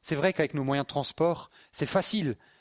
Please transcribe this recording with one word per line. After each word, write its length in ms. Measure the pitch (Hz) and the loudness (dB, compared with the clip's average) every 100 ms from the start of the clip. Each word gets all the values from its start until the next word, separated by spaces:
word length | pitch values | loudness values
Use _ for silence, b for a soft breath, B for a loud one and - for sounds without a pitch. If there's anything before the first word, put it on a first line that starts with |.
C'est 140 | - 147 | -2 0
vrai 180 | 175 | 0
qu'avec 200 | - 151 | 2 0
nos 100 | 147 | 0
moyens 220 | 135 139 139 | 0 0 0
de 40 | |
transport, 600 | - 135 - 165 165 - B B | -4 -4 0 0 0 -8 B B
c'est 140 | - 147 | -6 0
facile 520 | 196 185 220 156 110 b b | 2 2 0 -2 -4 b b